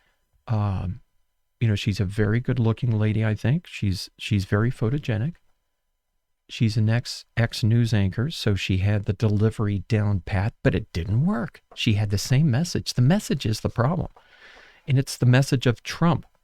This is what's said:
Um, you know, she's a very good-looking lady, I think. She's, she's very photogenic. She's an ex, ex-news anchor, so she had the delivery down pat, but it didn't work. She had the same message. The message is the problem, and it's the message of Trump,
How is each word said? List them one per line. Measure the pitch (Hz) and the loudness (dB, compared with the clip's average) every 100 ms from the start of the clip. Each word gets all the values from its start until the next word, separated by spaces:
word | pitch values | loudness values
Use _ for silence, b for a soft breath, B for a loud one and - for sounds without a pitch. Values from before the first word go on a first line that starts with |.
| _ _ _ _ - | _ _ _ _ -6
Um, | 107 104 92 92 95 - _ _ _ _ _ | -2 -2 -2 -6 -8 -14 _ _ _ _ _
you | 117 | 0
know, | 101 | 0
she's | - 95 | -2 -2
a | |
very | 98 104 104 113 | -2 0 0 0
good-looking | 123 127 113 110 120 107 | -2 0 0 0 0 0
lady, | 107 107 | 0 0
I | 110 107 | 0 0
think. | 113 160 - | 0 -2 -4
She's, | - 101 92 - _ | -4 -2 -2 -6 _
she's | - 104 95 | -2 -2 0
very | 104 117 | 0 0
photogenic. | - 110 143 - 107 131 175 _ _ _ _ _ _ _ _ _ _ _ | 0 -2 -2 -2 -4 -4 -8 _ _ _ _ _ _ _ _ _ _ _
She's | - 110 110 | -2 0 2
an | 107 | 2
ex, | 113 - - - - | 0 -2 -12 -10 -2
ex-news | 113 - 107 117 113 | -2 0 2 4 4
anchor, | 110 98 90 135 | 2 0 0 -4
so | - - 98 | -2 -2 0
she | - 92 | 0 0
had | 98 104 | 2 0
the | 101 | -2
delivery | 101 110 104 110 - 104 101 - | -2 0 2 0 0 -2 -2 -2
down | 107 104 98 - | 0 0 -2 -2
pat, | 95 104 - | -2 -2 0
but | 135 | 0
it | 175 110 | 0 -4
didn't | 87 82 110 | -6 -2 0
work. | 165 220 208 - _ - | 0 -2 -6 -12 _ -4
She | - | 0
had | 101 107 | 0 0
the | 101 | -2
same | - 135 160 | 0 2 2
message. | 120 175 - - | 2 0 -4 -4
The | - | 2
message | 123 202 - 143 - | 4 2 0 -4 -2
is | 110 | -2
the | - | -4
problem, | - 120 175 - - B B B B B B - | 0 0 0 -4 -10 B B B B B B 0
and | 131 | 0
it's | 139 - | 0 0
the | |
message | 123 127 143 135 127 | 4 4 4 2 2
of | 120 | 0
Trump, | - - 170 143 - _ | -6 0 2 2 -4 _